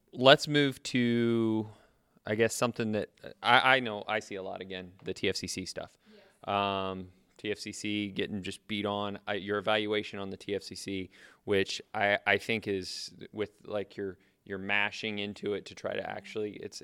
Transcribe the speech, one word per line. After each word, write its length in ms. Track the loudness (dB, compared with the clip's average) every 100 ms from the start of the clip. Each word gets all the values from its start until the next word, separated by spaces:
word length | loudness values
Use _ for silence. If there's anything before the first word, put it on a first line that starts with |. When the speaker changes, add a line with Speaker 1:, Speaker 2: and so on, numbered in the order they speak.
| _
Speaker 1:
let's 340 | 6 8 8 8
move 360 | 4 4 0
to, 840 | -2 2 4 4 4 4 2 2 -2 -10 _ _ _ _ -4
I 80 |
guess, 200 | 2 2
something 380 | 4 0 0 -2
that 160 | 0 -4 _ -18 -4
I, 340 | 6 6 8 4
I 40 |
know 240 | 2 -4 -2
I 120 | -4
see 140 | -2
a 80 | -6
lot 180 | -6 -8
again, 320 | -8 -8 -10 -10
the 120 | -8
T 140 | -2 0
F 60 | 0
C 100 | -4
C 180 | -6
stuff. 320 | -8 -8 -12 _ _
Speaker 2:
Yes. 420 | -20 -20 _ -2
Speaker 1:
Um, 540 | 0 0 0 -4 -6 -10 -18 _ -10
T 120 | -6
F 80 | -6
C 140 | -8
C 360 | -8 -4 -2 -2
getting 340 | -2 -4 -4
just 260 | -6 -10 -6
beat 160 | -4
on. 340 | -2 -2 -4 -6 -4
I, 80 |
your 220 | -4 -2 -2
evaluation 640 | 2 0 2 -2 -2 -8
on 100 | -8
the 80 | -8
T 180 | -6
F 80 | -6
C 120 | -6
C, 360 | -10 -6 -6 -6 -12 -20 -14
which 360 | 0 2 2 -2 -8
I, 240 | 0 2 4 4
I 100 | 2
think 320 | 2 -2 -2
is 440 | -4 -4 -10 -12 -14 -12
with, 200 | -6 -6 _
like, 320 | -8 -6 -6 -6
your, 220 | -8 -8 _ _
you're 140 | -10 -8
mashing 640 | -2 0 0 -2 -6 -4
into 340 | -6 -6 -4
it 100 | -4 -6
to 80 |
try 200 | -8 -6
to 160 | -4 -4
actually, 420 | -8 -8 -6 -6
it's, 280 | -6 -12 -12